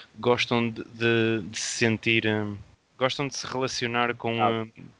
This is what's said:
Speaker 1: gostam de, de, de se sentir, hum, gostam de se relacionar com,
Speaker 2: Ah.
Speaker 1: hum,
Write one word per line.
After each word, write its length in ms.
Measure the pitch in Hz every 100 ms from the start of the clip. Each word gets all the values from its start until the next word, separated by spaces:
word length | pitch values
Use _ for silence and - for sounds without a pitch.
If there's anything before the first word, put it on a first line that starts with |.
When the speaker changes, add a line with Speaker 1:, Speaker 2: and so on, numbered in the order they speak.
| - 110
Speaker 1:
gostam 500 | 123 120 - 120 117
de, 140 | 113
de, 580 | - 113 117 117 113 113
de 160 | 92 110
se 200 | - -
sentir, 480 | 117 107 117 113 110
hum, 300 | 107 104 104 - _ _ -
gostam 300 | 127 - 139
de 80 | -
se 100 | -
relacionar 680 | 131 131 - 120 120 120
com, 280 | 120 117 117
Speaker 2:
Ah. 80 | 113
Speaker 1:
hum, 200 | 113 113 - -